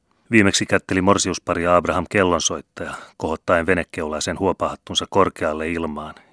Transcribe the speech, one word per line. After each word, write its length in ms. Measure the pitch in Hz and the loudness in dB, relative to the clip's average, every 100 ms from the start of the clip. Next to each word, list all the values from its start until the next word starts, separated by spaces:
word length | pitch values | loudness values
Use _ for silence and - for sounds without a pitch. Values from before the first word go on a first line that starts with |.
| _ _ - | _ _ 2
Viimeksi 360 | 113 98 - 107 | 4 4 2 0
kätteli 360 | 98 - 95 | -2 0 0
morsiuspari 640 | 92 95 98 85 - 85 87 | 4 2 2 -4 -4 -2 4
Abraham 400 | 87 82 82 85 | 4 4 -2 0
kellonsoittaja, 840 | 104 92 85 - 80 - - 80 - - - | 2 2 2 -2 -6 -12 -12 -12 -12 -16 -8
kohottaen 500 | 85 80 - 87 82 | -6 -4 0 0 2
venekeulaisen 720 | 87 82 - 78 76 92 82 | 0 -2 -8 -6 -4 -6 -2
huopahattunsa 680 | 95 85 80 73 - 87 - | -2 0 -4 -6 -6 -6 0
korkealle 580 | 98 90 - 85 76 80 | 2 2 0 -4 -4 -4
ilmaan 460 | 85 80 76 78 - _ | -4 -6 -8 -12 -16 _